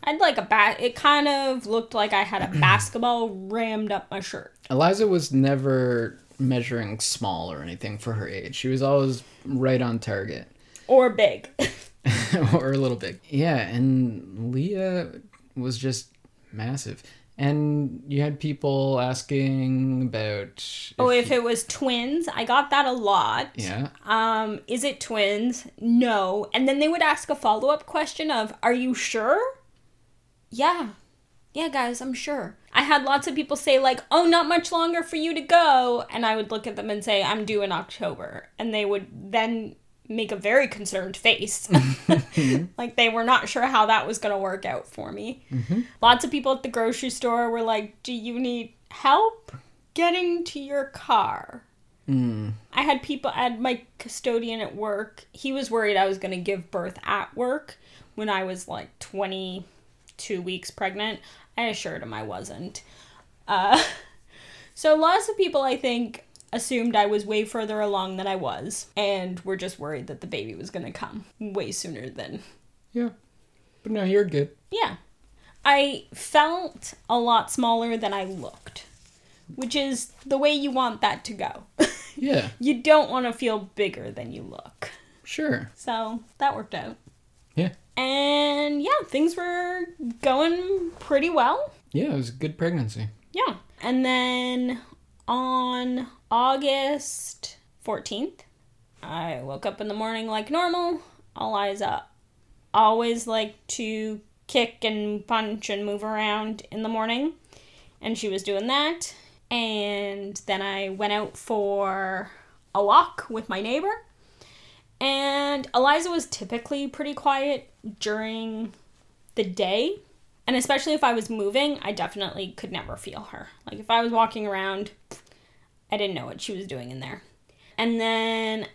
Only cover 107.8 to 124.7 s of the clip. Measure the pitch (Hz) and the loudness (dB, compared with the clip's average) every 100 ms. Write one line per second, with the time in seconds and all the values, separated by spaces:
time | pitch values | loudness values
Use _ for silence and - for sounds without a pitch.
107.8 | - - 196 233 214 190 190 196 220 277 | -20 -10 -6 -4 -4 -4 -2 -2 0 0
108.8 | 302 339 - - - _ - 240 226 214 | 0 -2 -8 -14 -20 _ -6 -4 -2 -2
109.8 | 202 202 202 196 202 196 - 190 196 196 | -2 -4 -6 -8 -10 -10 -6 -4 -4 -4
110.8 | 196 196 208 208 214 - - 220 202 196 | -6 -4 -2 -2 -4 -10 -4 -2 0 0
111.8 | 196 190 190 190 196 - - _ _ 196 | -2 -2 -4 -6 -8 -16 -20 _ _ 2
112.8 | 202 269 339 - - 220 220 190 214 277 | 8 8 8 -2 -8 -8 -6 -6 -2 0
113.8 | 381 453 - _ _ - - - - - | 0 -4 -10 _ _ -20 -20 -20 -20 -20
114.8 | _ - 269 269 277 277 285 285 262 262 | _ -4 -2 0 0 0 0 -2 0 4
115.8 | 269 311 349 339 - - 190 233 - 285 | 6 4 2 -4 -4 -10 -8 -8 -6 -6
116.8 | 277 - 294 285 294 269 277 269 - _ | -6 -6 -8 -2 0 2 0 -2 -6 _
117.8 | 220 - 214 214 220 226 226 220 226 - | -14 -8 -4 -4 -4 -6 -6 -8 -10 -12
118.8 | _ _ _ _ _ - 185 180 185 202 | _ _ _ _ _ -4 -2 -2 0 0
119.8 | 302 415 - _ _ _ - 262 254 269 | 0 -4 -12 _ _ _ 0 0 2 0
120.8 | 320 302 262 233 214 220 202 247 294 285 | 2 2 4 2 -2 -4 0 2 0 -2
121.8 | - 208 214 208 190 - 190 - 170 175 | -6 -4 -6 -4 -8 -8 -10 -12 -10 -10
122.8 | - - - - 208 - - - - 202 | -10 -12 -12 -14 -14 -16 -16 -18 -16 -10
123.8 | 214 233 233 233 226 226 208 190 190 | 0 2 2 2 2 0 -6 -4 -4